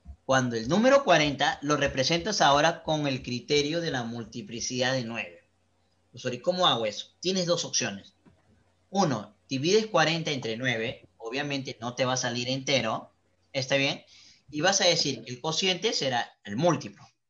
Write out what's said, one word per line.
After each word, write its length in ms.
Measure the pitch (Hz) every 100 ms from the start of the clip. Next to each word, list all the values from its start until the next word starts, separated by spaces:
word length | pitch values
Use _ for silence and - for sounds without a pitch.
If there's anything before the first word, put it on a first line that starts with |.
| - - -
Cuando 300 | 131 127 117
el 120 | 113
número 340 | 185 247 277
cuarenta 560 | 185 165 147 131 147 -
lo 160 | 143 147
representas 640 | 139 135 131 170 208 202
ahora 400 | 156 143 160 170
con 240 | - 156 143
el 160 | 131
criterio 580 | 123 123 - 147 143 165
de 120 | 165
la 100 | 135
multiplicidad 880 | 117 117 113 120 104 113 - 127 123
de 120 | 131
nueve. 440 | 117 117 92 - _ _ _ _ _ _ _
Profesor, 240 | 127 127
¿y 80 | 123
cómo 240 | - 180 170
hago 180 | 123
eso? 220 | 110 - - -
Tienes 260 | 170 190 170
dos 180 | 170
opciones. 480 | 131 - 120 98 - _ _ _ _ _ _ _ _
Uno, 440 | 196 180 113 101 _ -
divides 380 | 135 151 214 214
cuarenta 460 | 170 156 165 160
entre 260 | 139 113 113
nueve. 500 | 127 117 113 - - -
Obviamente 600 | 113 131 143 139 135 131
no 140 | 120
te 100 | 123
va 80 | 127
a 60 | 127
salir 320 | 127 120 123
entero. 600 | 135 131 135 117 123 - _ _ _ _
¿Está 240 | 139 127 143
bien? 280 | 139 135 - - - _ _
Y 100 | 147
vas 200 | 175 196
a 60 | 185
decir 360 | 160 147 117
que 80 | 117
el 80 | 123
cociente 520 | 156 160 190 175 208
será 380 | 254 139 120 - _
el 120 | 101 104
múltiplo. 500 | 170 143 104 - - _